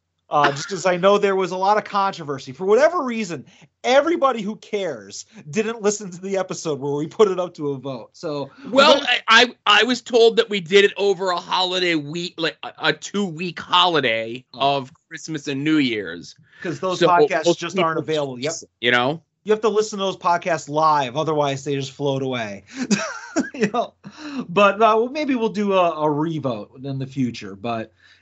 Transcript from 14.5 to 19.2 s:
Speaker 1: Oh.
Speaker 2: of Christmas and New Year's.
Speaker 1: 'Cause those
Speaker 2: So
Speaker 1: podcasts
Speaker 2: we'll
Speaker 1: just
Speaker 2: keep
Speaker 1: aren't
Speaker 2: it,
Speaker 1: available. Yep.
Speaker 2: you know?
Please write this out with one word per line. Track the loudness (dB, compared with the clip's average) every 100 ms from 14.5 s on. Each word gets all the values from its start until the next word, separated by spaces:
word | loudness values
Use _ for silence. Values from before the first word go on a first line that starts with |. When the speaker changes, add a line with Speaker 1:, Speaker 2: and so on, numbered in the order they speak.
Speaker 1:
Oh. | 0 0 0
Speaker 2:
of | -4 _ _
Christmas | -16 -8 -8 -6
and | -4
New | 0 2
Year's. | 0 -2 -6 -12 -16 -20 _ -12
Speaker 1:
'Cause | -10 -6
those | -4 2
Speaker 2:
So | 4
Speaker 1:
podcasts | 6 4 4 0
Speaker 2:
we'll |
Speaker 1:
just | 0 -2 -2
Speaker 2:
keep | 0
Speaker 1:
aren't | -2
Speaker 2:
it, |
Speaker 1:
available. | -2 -4 -4 -6
Yep. | -6 -8 -14 -4
Speaker 2:
you | 2
know? | 2 2 -4